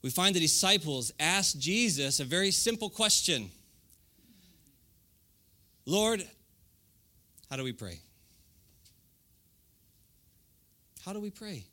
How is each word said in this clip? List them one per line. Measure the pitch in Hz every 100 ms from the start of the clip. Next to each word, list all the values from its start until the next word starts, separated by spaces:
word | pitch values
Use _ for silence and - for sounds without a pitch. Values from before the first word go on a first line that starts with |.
we | 131
find | 127 190 180
the |
disciples | 160 - 190 202 156 135 117 -
ask | 151 190 180 147
Jesus | 139 208 240 143 139 135
a | 135
very | 170 196
simple | 185 226 226 214
question. | - 214 - - 147 98 - - _ _ - _ _ _ - - _ _ _ _ _ _ _ _ _ _ _ _ _ -
"Lord, | 185 220 226 180 - _ _ _ _ _ _ _ _ _ - -
how | 135
do |
we | 131
pray?" | 113 101 85 - _ _ _ _ _ _ _ - _ _ _ _ _ _ _ _ _ _ _ _ _ _ _ _ _ _ _ _ - -
How |
do | 208
we | 208
pray? | 196 214 151 92